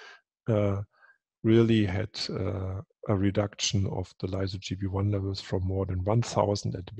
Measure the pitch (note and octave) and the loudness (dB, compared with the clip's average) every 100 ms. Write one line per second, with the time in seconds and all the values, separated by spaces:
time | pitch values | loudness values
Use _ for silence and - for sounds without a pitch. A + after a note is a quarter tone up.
0 | - - _ _ - G#2+ G2+ G2 G#2 _ | -20 -20 _ _ -2 2 2 -2 -6 _
1 | - _ _ _ A2+ A2+ A2+ A2+ G2+ G2 | -20 _ _ _ 4 6 6 4 2 0
2 | G#2 - - D3 F#2 F#2+ F#2+ F#2+ - _ | -4 -6 -6 -4 -4 -4 -4 -6 -10 _
3 | - G2+ G2 G2 G2+ - - G2 G2 - | 0 2 2 2 0 -2 -2 0 0 -2
4 | F#2 - F#2 F#2+ F#2+ F#2+ - F#2+ G2 F#2+ | -8 -8 -6 -4 -4 -6 -8 -6 -2 0
5 | G2+ G2+ G2 F#2+ - G2 F#2 F#2+ G2 F2+ | 0 0 -2 -6 -4 -2 0 -2 -2 -2
6 | F#2+ A#2 A2+ - G2+ G#2 - F#2 F#2 | 0 2 2 2 2 0 -2 -6 -8